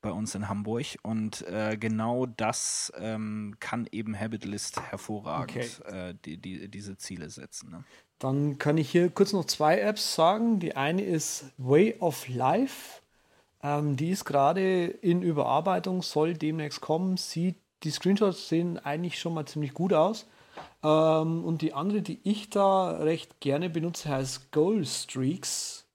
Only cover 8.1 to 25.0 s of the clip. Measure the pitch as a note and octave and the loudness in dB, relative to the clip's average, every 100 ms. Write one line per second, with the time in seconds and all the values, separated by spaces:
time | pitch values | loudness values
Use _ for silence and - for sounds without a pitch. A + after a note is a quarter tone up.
8.1 | _ C3 C#3 D3 C#3 D3 D#3+ C#3+ F3 F3 | _ -2 0 0 0 2 2 4 4 4
9.1 | - G3+ G3+ D#3+ - D3+ F#3 G#3 G#3+ - | 4 4 4 -2 2 4 4 4 0 -2
10.1 | - E3 G#3 A#3 G#3+ E3 C3+ C#3 F3+ G3 | 4 6 6 4 2 0 0 0 2 2
11.1 | E3 - - C3+ - B2+ D3 G#3+ A3 F3 | 0 0 -8 -10 -8 6 8 8 4 -2
12.1 | C3 - B2 B2+ F3+ C4 - - - _ | -2 -6 0 2 4 0 -4 -16 -20 _
13.1 | _ _ _ _ _ C#3+ D3 D3 C3+ D#3+ | _ _ _ _ _ -2 0 2 0 0
14.1 | F#3+ - D3 C#3 F3+ F#3+ F#3 F3 - F#3+ | -2 2 4 6 4 2 2 0 0 2
15.1 | F3 F3+ D3 B2+ C3+ E3+ F#3 F#3 F#3 E3+ | 4 4 2 4 2 2 0 0 -2 0
16.1 | - D#3+ E3 D#3 D#3+ D3+ - - D#3 F#3 | 2 2 2 -2 -2 -4 -8 -2 0 2
17.1 | F#3 - - F3 F3 _ _ D#3 D3 F3+ | -2 -2 -2 -2 -2 _ _ -6 -2 2
18.1 | G3+ G#3 F3 - E3 F3 E3+ - D3+ F3 | 4 4 2 -2 0 0 -4 -6 -4 -4
19.1 | - E3+ E3 D3 D3+ C#3+ C3 F3+ E3+ E3+ | -4 -4 -4 -4 -4 -6 -2 2 4 4
20.1 | A3+ - _ _ - - _ D#3 D#3 D#3+ | 2 -10 _ _ -18 -18 _ 4 6 6
21.1 | D#3+ D#3+ E3 E3+ E3 D#3 C#3 F3+ G#3 - | 4 2 0 -2 -2 -2 -2 0 0 -2
22.1 | D#3+ - G#3 - G3+ G3 F#3+ F3+ E3 D#3 | -4 -2 -2 -2 2 4 4 2 0 0
23.1 | E3 - _ C#3 C#3 F3+ E3 E3 E3+ D#3 | 0 -4 _ -2 0 0 -2 -4 -4 -4
24.1 | C#3 C3 - - D3+ E3+ A3 C#3+ - | -2 -2 -6 -4 2 2 2 0 -4